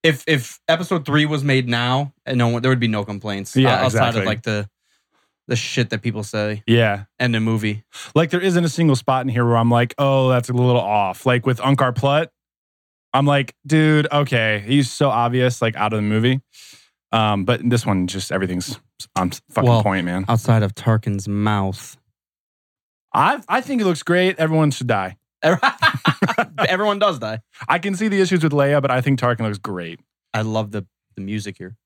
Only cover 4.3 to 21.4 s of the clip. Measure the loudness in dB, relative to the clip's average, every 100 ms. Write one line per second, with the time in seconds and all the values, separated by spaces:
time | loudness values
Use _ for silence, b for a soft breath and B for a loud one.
4.3 | -4 -4 -4 -6 _ _ _ _ _ _
5.3 | _ -6 -4 -4 -4 -2 -4 -6 -6 -6
6.3 | -4 -4 -6 0 2 2 -2 -10 _ -2
7.3 | 0 0 0 -2 -6 _ B B 0 0
8.3 | 0 0 2 0 2 2 2 0 -2 0
9.3 | 0 2 4 4 2 2 0 0 2 2
10.3 | 2 0 0 2 2 2 0 0 -2 0
11.3 | 2 0 0 0 2 2 0 2 0 -2
12.3 | _ _ _ _ _ _ _ _ 0 2
13.3 | 2 0 -8 0 2 4 4 2 0 0
14.3 | 0 0 -2 2 2 2 0 0 2 0
15.3 | 2 0 0 -4 0 -2 0 0 2 2
16.3 | 0 _ B B B B B _ 0 2
17.3 | 0 0 0 0 0 0 -2 -2 -6 -4
18.3 | -4 -2 -4 -6 -12 _ _ -10 -4 -4
19.3 | -6 _ 0 4 4 2 0 -2 -4 -2
20.3 | -2 2 2 2 -2 0 0 0 -6 -4
21.3 | -2